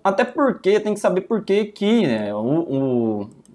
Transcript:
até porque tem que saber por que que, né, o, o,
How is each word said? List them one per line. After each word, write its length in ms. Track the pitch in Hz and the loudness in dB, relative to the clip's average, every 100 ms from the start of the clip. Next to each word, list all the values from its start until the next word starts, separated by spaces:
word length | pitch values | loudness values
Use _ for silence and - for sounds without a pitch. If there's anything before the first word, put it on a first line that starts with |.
até 220 | 196 190 233 | -2 0 -2
porque 520 | - 277 - 190 208 | 0 0 0 0 2
tem 140 | 208 | 0
que 80 | 208 | -2
saber 220 | 208 180 | 0 -2
por 200 | 190 226 | -2 -4
que 220 | - 196 | 0 0
que, 420 | 208 - 202 233 175 | 0 -2 2 2 2
né, 280 | 110 104 | 0 -4
o, 40 | 104 | -4
o, 920 | 117 156 165 135 135 123 113 104 101 - - | -2 -2 0 -2 0 0 0 -2 -6 -14 -20